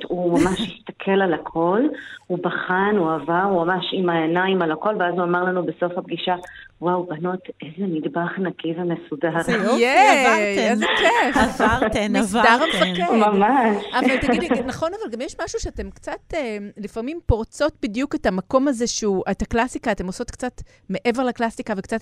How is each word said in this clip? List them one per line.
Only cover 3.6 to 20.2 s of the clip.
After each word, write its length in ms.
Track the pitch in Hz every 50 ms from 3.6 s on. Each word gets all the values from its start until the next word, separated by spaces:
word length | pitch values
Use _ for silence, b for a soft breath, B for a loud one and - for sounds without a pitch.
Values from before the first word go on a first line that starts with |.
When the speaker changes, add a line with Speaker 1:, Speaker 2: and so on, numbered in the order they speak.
| 165
Speaker 1:
ממש 200 | 170 185 180 175 - -
עם 160 | 190 180 175
העיניים 520 | 170 165 160 165 170 180 185 190 190 185
על 100 | 170 160
הכל, 240 | 156 156 - 214 214 185
ואז 140 | 180 175 175
הוא 100 | 185 175
אמר 200 | 175 175 180 180
לנו 200 | 185 185 180 165
בסוף 320 | 156 160 - 180 170 175
הפגישה, 380 | 185 165 - 170 170 - 190 180 180 - B B B B B B -
"וואו, 220 | 160 175 180 180 175
בנות, 340 | 175 156 151 170 180 185 190 - - - -
איזה 320 | - 147 160 175 202 190 165
מטבח 380 | 156 147 165 - 170 170 175 -
נקי 360 | 190 190 165 - - - 160 165
ומסודר." 600 | 170 180 170 165 170 - - 151 139 170 160 156
Speaker 2:
איזה 140 | 165 160 -
יופי, 300 | 240 214 185 214 247 233
Speaker 3:
ייי, 440 | 233 254 277 349 415 415 339 277 262
Speaker 2:
עברתן. 440 | 233 220 214 208 202 202 202 226 214
Speaker 3:
איזה 140 | 240 214 - - -
כיף. 640 | - 392 339 466 466 381 247 247 269 220 240 - -
Speaker 2:
עברתן, 560 | 214 214 233 254 233 214 - 233 208 208 -
Speaker 3:
מסדר 220 | 196 226 190 202 240
Speaker 2:
עברתן. 480 | 214 226 233 254 311 320 - 185 202
Speaker 3:
המפקד. 260 | 185 180 175 175 - 240
Speaker 1:
ממש. 680 | 226 208 208 202 196 202 226 262 269 233 220 208 202 - - -
Speaker 3:
אבל 240 | 247 277 262 269
תגידי, 300 | 247 294 254 233 - - - 254 269 247
<laughs> 60 | 262
נכון, 200 | 240 - 320 330 381 440
אבל 100 | 440 220
גם 100 | 220 226
יש 140 | 269 370 - - 330
משהו 160 | 359 - 453
שאתם 300 | - 359 - - 196 196
קצת, 440 | - - - 294 311 427 _ - -
אה, 240 | 320 269 226 214 208 202 208 -
לפעמים 420 | - 202 208 - 233 226 269 330 349 -
פורצות 480 | - 247 208 226 - - - 294 311 - - -
בדיוק 320 | 226 196 240 277 - -
את 100 | 302 -
המקום 420 | 214 185 185 - - - 262 269
הזה 200 | 294 254 220 240
שהוא, 360 | 220 - - 220 208 190 185 - -
את 100 | 190 -
הקלאסיקה, 500 | 214 - - 233 240 254 - 302 - 247
אתם 160 | 202 - 185
עושות 240 | 185 185 -